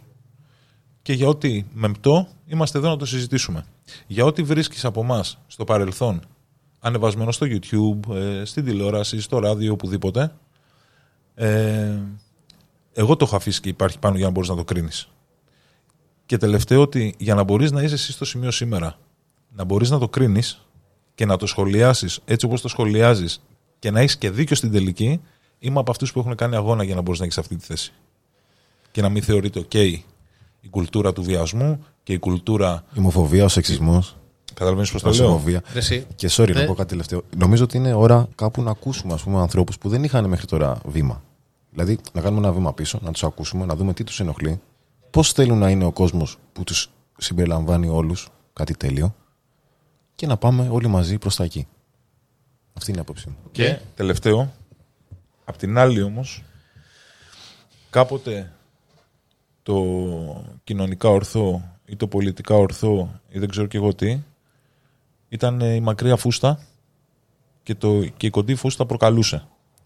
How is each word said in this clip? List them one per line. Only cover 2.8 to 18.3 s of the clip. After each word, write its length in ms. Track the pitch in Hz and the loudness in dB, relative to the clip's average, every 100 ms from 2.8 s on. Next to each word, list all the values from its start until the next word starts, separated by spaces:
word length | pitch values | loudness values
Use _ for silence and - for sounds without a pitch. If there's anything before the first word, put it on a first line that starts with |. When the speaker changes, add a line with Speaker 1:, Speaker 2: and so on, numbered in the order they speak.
| 160 | -2
Speaker 1:
να 80 | 147 | -2
το 100 | 135 | -4
συζητήσουμε. 580 | 127 123 131 - 80 - _ - - - | -6 -2 -4 -4 -8 -10 _ -20 -20 -6
Για 180 | 104 | 0
ό,τι 180 | 135 151 | 2 2
βρίσκεις 420 | 147 156 160 - | 0 0 -2 -4
από 160 | 127 107 | -6 -4
εμάς 380 | 120 117 - - _ | -2 -2 -4 -10 _
στο 180 | - | -8
παρελθόν, 560 | 104 107 95 92 120 87 - _ _ _ _ _ | 0 0 0 -2 -2 -2 -8 _ _ _ _ _
ανεβασμένο 520 | 117 117 110 104 113 | -4 0 0 0 -4
στο 140 | 117 143 | -2 -2
YouTube, 640 | 104 - 107 107 104 104 | -4 -2 0 0 -2 -6
ε, 300 | 95 101 98 | -6 -6 -6
στην 200 | 101 - | -8 -6
τηλεόραση, 560 | 135 101 101 104 104 110 | -4 -2 -2 -2 -4 -6
στο 180 | - 127 | -4 0
ράδιο, 340 | 104 104 107 | 0 0 0
οπουδήποτε, 600 | 104 95 95 95 101 156 - _ _ _ _ _ _ _ _ _ | -2 -4 -4 -2 -2 -2 -6 _ _ _ _ _ _ _ _ _
ε, 640 | - 110 110 107 107 107 104 101 104 _ _ _ _ _ _ _ | -4 0 0 0 -2 -2 -4 -8 -14 _ _ _ _ _ _ _
εγώ 240 | - 110 160 | 0 2 4
το 80 | |
έχω 120 | 135 101 | 2 0
αφήσει 240 | - - | -2 -4
και 80 | 98 | -4
υπάρχει 300 | 90 95 - | 0 -2 0
πάνω 180 | 101 98 | 0 2
για 80 | 95 | 0
να 40 | |
μπορείς 160 | 92 90 | 0 -2
να 80 | 87 | -4
το 80 | |
κρίνεις. 440 | 85 90 82 - - _ _ _ _ _ _ _ _ _ _ _ - | -4 -4 -4 -8 -14 _ _ _ _ _ _ _ _ _ _ _ -4
Και 100 | 113 | 0
τελευταίο, 440 | 107 104 - 131 | 2 2 4 4
ότι 340 | 143 131 107 - | 4 2 -4 -4
για 160 | 101 | 0
να 80 | 101 | 2
μπορείς 280 | 98 104 147 | 4 2 2
να 120 | 139 | 0
είσαι 120 | 147 | -2
εσύ 180 | 147 - | -2 -6
στο 120 | - | -8
σημείο 260 | 139 | -8